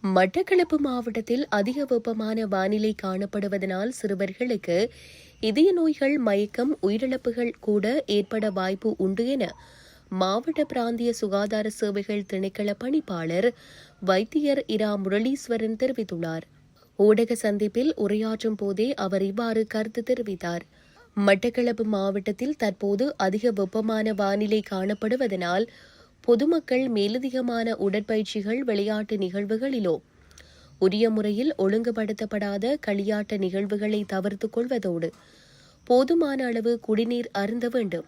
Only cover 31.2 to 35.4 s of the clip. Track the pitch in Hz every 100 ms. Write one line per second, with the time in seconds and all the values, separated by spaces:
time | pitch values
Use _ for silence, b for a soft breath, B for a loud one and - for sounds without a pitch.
31.2 | 208 208 277 - 196 214 233 226 214 214
32.2 | 214 214 202 202 220 302 - 202 202 214
33.2 | 208 208 190 190 202 208 208 214 202 196
34.2 | 190 208 220 233 247 254 190 170 165 -
35.2 | B B